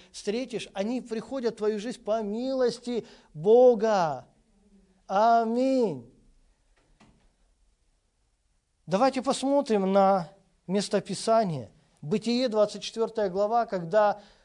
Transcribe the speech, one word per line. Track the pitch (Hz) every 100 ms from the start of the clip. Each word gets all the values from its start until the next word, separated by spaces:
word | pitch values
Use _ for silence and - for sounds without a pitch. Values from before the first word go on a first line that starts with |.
| -
встретишь, | - - 226 254 202 -
они | 190 208 254
приходят | 247 220 - 269 240 220
в |
твою | 214 214
жизнь | 226 214
по | - 220
милости | 208 220 254 262 247 - - 240 - - _
Бога. | 151 170 240 254 233 220 202 165 131 - _ _ _ _ _ _ _ -
Аминь. | 196 226 233 226 240 262 269 220 135 113 _ _ _ _ _ _ _ _ _ _ _ _ _ _ _ _ _ _ _ _ _ _ _ _ _ _ _ -
Давайте | 190 269 262
посмотрим | 254 - 269 285 277 214 190
на | 196 190 196 165 - _ _ -
местописание. | 196 190 202 - 190 - 226 202 147 101 _ _ _
Бытие, | 147 208 226 240 254
двадцать | 214 208 208
четвёртая | - 226 220 220 202
глава, | 185 208 233 226
когда | 190 165 208 208 208 - _